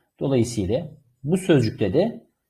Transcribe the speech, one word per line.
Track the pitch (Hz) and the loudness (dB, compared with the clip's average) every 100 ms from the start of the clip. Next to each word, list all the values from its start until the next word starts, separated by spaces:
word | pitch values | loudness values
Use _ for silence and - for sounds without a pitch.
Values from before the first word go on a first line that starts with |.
| _ - | _ -8
Dolayısıyla | 147 131 110 - 92 123 - - _ _ | -2 0 0 -2 -2 -4 -6 -16 _ _
bu | 139 185 | -4 -2
sözcükte | 185 147 113 - 101 | 4 4 4 0 0
de | 131 214 - _ _ | 2 0 -4 _ _